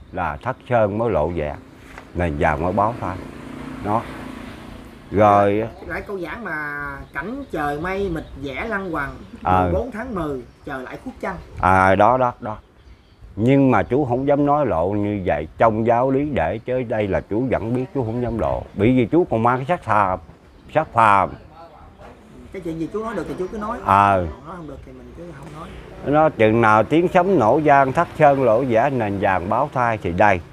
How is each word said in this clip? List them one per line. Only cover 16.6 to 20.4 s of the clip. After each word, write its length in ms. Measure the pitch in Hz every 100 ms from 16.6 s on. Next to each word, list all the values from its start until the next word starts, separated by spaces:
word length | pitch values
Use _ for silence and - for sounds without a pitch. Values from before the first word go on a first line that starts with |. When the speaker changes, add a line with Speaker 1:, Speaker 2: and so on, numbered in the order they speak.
| 127 127
Speaker 1:
đây 260 | 117 110 104
là 120 | 82
chú 260 | - 104 131
vẫn 240 | 90 110
biết, 100 | 127 127
chú 100 | 139
không 180 | 110 120
dám 160 | 120 113
lộ. 240 | 73 62 -
Bởi 140 | - 110 127
vì 100 | 110
chú 200 | 160 175
còn 120 | 113
mang 140 | 117 131
cái 100 | 135
xác 160 | 175
phàm, 360 | 113 104 98 90 - -